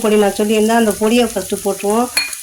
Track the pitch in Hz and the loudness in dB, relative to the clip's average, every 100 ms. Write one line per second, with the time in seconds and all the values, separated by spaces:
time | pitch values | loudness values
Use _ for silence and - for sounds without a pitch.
0 | 220 214 202 196 214 214 214 233 220 196 | 4 2 2 0 0 2 2 2 2 0
1 | 214 240 233 196 185 196 202 190 202 226 | 2 2 0 -2 -6 -4 -4 -2 -2 0
2 | 240 - - - | -2 -4 -8 -6